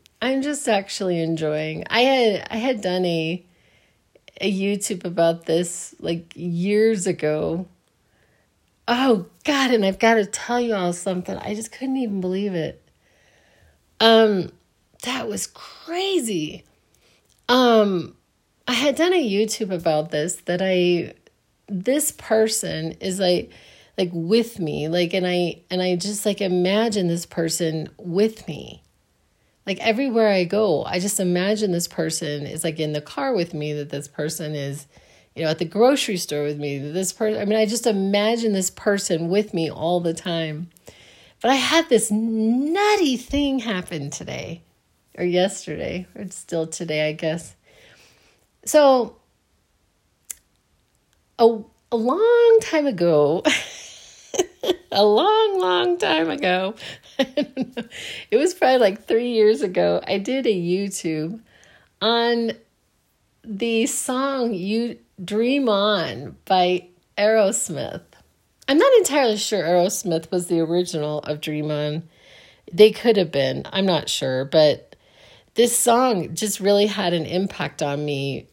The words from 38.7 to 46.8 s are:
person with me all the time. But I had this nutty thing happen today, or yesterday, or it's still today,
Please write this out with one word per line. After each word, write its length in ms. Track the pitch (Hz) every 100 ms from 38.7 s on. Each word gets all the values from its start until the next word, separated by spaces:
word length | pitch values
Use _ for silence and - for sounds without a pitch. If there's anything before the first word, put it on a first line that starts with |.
person 580 | - - 202 196 170 170
with 240 | 196 214
me 160 | 180 160
all 300 | - 160 175
the 140 | 175
time. 560 | 165 185 165 160 151 175 _ - - - - _ _
But 120 | 226
I 40 | 269
had 320 | 247 320 320
this 220 | 226 -
nutty 1080 | 208 226 220 220 247 294 359 415 415 320 247
thing 420 | - 277 285 269
happen 500 | 226 185 180 165 143
today, 540 | - - 127 - 170 _ _ _ _ _ -
or 60 |
yesterday, 840 | 180 175 190 - - 156 156 180 180 -
or 80 |
it's 120 | 196 -
still 300 | - 170 160
today, 420 | -